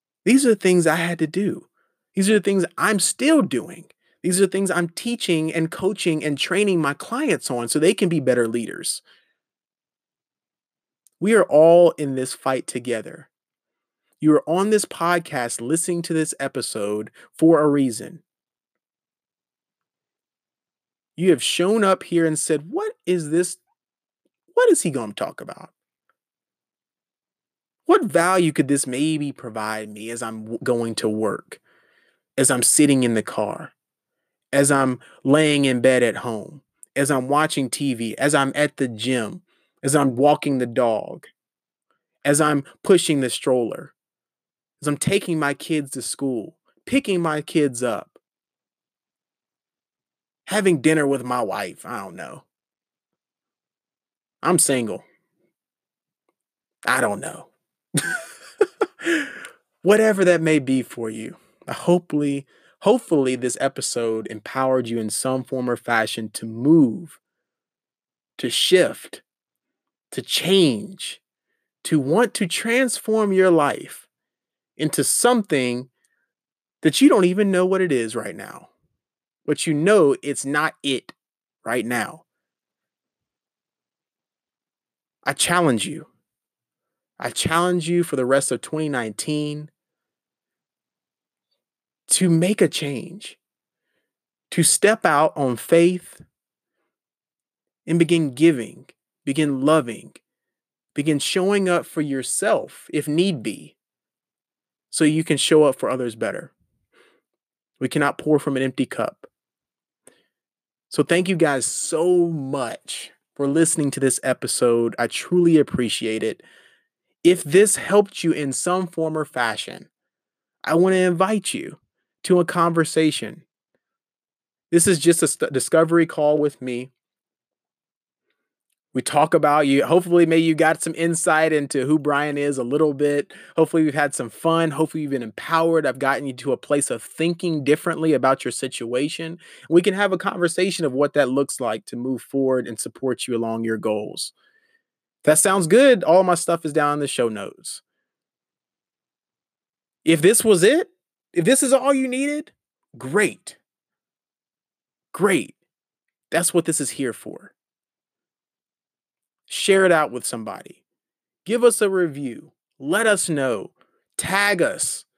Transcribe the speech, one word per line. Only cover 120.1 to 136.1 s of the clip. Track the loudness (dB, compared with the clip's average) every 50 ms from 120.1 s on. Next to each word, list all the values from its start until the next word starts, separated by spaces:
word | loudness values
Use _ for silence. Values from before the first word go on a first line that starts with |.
| _ _ _ _ _ _ _ _ _ _ -4
I | 0 0
want | 2 2 2 2
to | 2
invite | 2 2 2 2 0 0 0 -2 -4 -6 -8
you | -8 -10 -12 -16 -18 _ _ _ _ _ _ _ _ -2
to | 2 2 2
a | 2
conversation. | 0 0 0 0 2 2 0 0 0 0 0 2 2 0 -4 -8 -10 -12 -16 -20 _ _ _ _ _ _ _ _ _ _ _ _ _ _ _ _ _ _ _ _ _ _ _ _ _
This | 2 2 4
is | 2 2 2
just | 4 2 4 4
a | 2
st-, | -2 -2 -2 -4 -4
discovery | -2 -4 -2 2 2 2 2 4 4 2 2
call | 0 0 0 0 2 2
with | 2 0 -2 -4 -6
me. | -8 -8 -8 -8 -8 -12 _ _ _ _ _ _ _ _ _ _ _ _ _ _ _ _ _ _ _ _ _ _ _ _ _ _ _ _ _ _ _ _ _ _ _ _ _ _ _ _ -8
We | -6
talk | -4 0 2 2 4 4 4
about | 4 4 4 4 4 4
you. | 4 4 2 4
Hopefully, | 4 2 2 4 4 4 4 6
maybe | 6 4 4 4
you | 2 2
got | 4 2 2 2 0
some | -2 -6 -4
insight | -2 -2 -2 -2 0 2 2 2 4 4 2
into | 2 0 -2 -2 -2 -2 0
who | 2 0 0
Brian | 2 0 0 0 0 -2 -2
is | -2 -2 -2 -2
a | -4 -4
little | -2 0 0 0 0 0
bit. | 0 0 0 0 -2 -4 -6 -10 -20 -20 -4 0
Hopefully, | 0 0 2 2 2 0
we've | 2 0
had | 0 -2 -2 -2
some | -6 -8 -10
fun. | -8 -4 0 0 2 2 0 0
Hopefully, | 0 -2 -2 -2 -4 -6
you've | -6 -4
been | -6 -6
empowered. | -6 -8 -12 -14 -6 -2 0 2 2 2 2 2 0
I've | -2 -2 -2
gotten | -2 -2